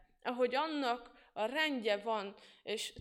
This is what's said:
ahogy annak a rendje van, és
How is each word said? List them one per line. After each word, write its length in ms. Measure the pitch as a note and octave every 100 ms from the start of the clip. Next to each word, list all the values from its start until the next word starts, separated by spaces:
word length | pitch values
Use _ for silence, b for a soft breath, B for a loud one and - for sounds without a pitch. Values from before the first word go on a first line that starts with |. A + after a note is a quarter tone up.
| - _
ahogy 320 | - B3 B3
annak 560 | B3+ D#4+ D4 B3+ B3 - B B
a 120 | -
rendje 520 | A3 D4 D#4 C4 G#3+ G3+
van, 380 | A3+ A3 G3 B B B
és 300 | - A3 - -